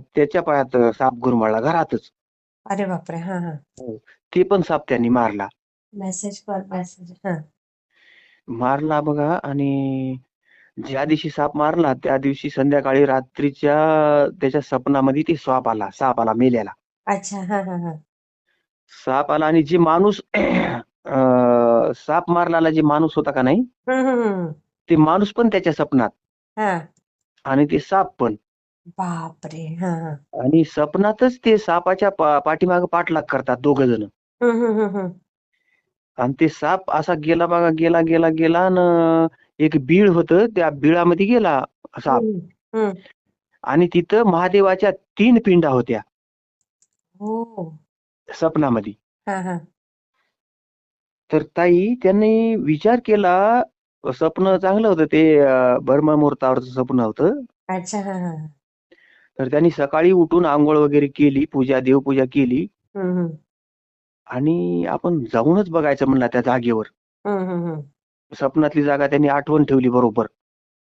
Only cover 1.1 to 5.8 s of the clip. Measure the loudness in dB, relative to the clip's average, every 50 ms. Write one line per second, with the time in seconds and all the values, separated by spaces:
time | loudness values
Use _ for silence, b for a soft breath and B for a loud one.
1.1 | -2 -2 -2 -2 0 0 0 0 0 0 -2 -2 -2 -2 -2 -4 -6 -8 -8 _
2.1 | _ _ _ _ _ _ _ _ _ _ _ -8 -6 -6 -4 -6 -6 -8 -10 -12
3.1 | -12 -10 -10 -8 -8 -8 -8 -8 -10 -12 -16 _ _ -16 -14 -14 -14 -14 b b
4.1 | b b _ _ -2 -2 0 2 0 0 0 0 -2 -4 -2 -4 -2 0 0 2
5.1 | 2 2 0 0 -2 -6 -8 -10 -12 _ _ _ _ _